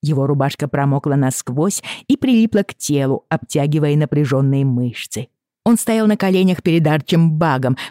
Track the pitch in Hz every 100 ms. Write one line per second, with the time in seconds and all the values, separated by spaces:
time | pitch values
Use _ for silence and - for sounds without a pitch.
0 | 147 143 135 143 135 - 147 139 139 139
1 | - 143 131 - - 127 180 - - -
2 | - 285 262 233 226 208 196 - - 143
3 | 135 131 _ 160 - - 143 151 147 147
4 | 151 147 143 135 139 139 135 123 123 110
5 | - - - _ _ _ - 233 - 226
6 | 220 214 196 185 190 175 - 165 156 156
7 | - 180 165 156 165 131 123 131 -